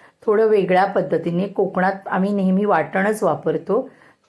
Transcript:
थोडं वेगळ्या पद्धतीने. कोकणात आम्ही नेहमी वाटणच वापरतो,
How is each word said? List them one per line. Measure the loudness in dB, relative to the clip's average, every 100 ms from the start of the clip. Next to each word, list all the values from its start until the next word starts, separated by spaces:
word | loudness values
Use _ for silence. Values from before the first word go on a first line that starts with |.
| -20 _ 0
थोडं | 2 4
वेगळ्या | 2 2 2 2
पद्धतीने. | 0 0 -2 -2 -2 -2
कोकणात | -2 -2 0 -2 -2 -4
आम्ही | -2 0
नेहमी | 0 0 0 2
वाटणच | 0 0 -2 -2 0
वापरतो, | 0 -2 -2 -4 -2 -4 -4 -12 -20 _